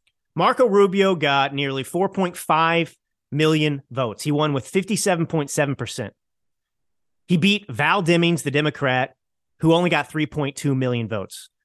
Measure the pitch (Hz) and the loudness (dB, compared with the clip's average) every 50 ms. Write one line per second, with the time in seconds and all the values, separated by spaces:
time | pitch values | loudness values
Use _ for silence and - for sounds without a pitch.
0 | _ _ _ _ _ _ _ 156 170 220 247 247 262 233 190 202 202 196 180 196 | _ _ _ _ _ _ _ 0 2 2 4 4 2 4 6 4 4 4 4 2
1 | 196 190 190 165 143 143 139 139 135 143 143 139 143 139 135 135 131 - - 170 | 2 2 2 2 0 2 2 2 0 0 -2 -4 -4 -4 -4 -6 -6 -4 -2 -2
2 | 190 190 190 196 190 180 175 - - - 165 156 165 165 165 170 165 - - _ | -2 -2 -2 -2 -4 -4 -4 -6 -2 0 2 2 2 2 2 0 0 -2 -6 _
3 | _ _ _ _ _ _ - 143 156 156 160 156 151 151 147 139 - _ 120 127 | _ _ _ _ _ _ -2 2 2 2 4 2 2 0 -2 -4 -8 _ -6 -4
4 | 131 113 101 - - 151 147 147 156 151 143 135 - - - 190 190 - 220 175 | -4 -4 -6 -6 -4 -2 0 0 0 0 0 -2 -4 -2 -2 -2 -2 0 -2 -2
5 | - 208 180 165 170 - - 160 143 139 - - 147 139 135 - 127 110 - - | 0 0 0 0 0 -2 -2 -4 -4 -2 -2 -2 -2 -2 -2 -6 -8 -8 -8 -8
6 | 113 98 - _ _ _ _ _ _ _ _ _ _ _ _ _ _ _ _ _ | -10 -10 -12 _ _ _ _ _ _ _ _ _ _ _ _ _ _ _ _ _
7 | _ _ _ _ _ - 175 170 160 202 202 208 202 - 127 110 147 156 175 208 | _ _ _ _ _ 0 0 2 2 2 0 0 -4 -6 -4 -2 0 2 2 2
8 | 185 151 175 170 170 170 170 156 - 147 127 143 151 151 147 - 143 135 127 127 | 2 2 2 4 4 2 0 0 -2 -2 -2 0 0 -2 -2 -2 -2 0 0 0
9 | 127 - - _ _ _ _ _ _ _ _ _ - 160 165 170 180 175 160 151 | -2 -2 -6 _ _ _ _ _ _ _ _ _ 2 4 4 4 4 2 2 0
10 | 139 - - 156 151 143 - 151 147 135 143 - - 143 139 131 131 127 123 120 | -2 -2 -4 -4 -4 -4 -4 -4 -6 -6 -6 -4 -2 -2 0 0 0 0 -2 -2
11 | 117 101 110 104 95 - - - - - _ _ _ | -2 -4 -6 -6 -8 -10 -12 -18 -20 -20 _ _ _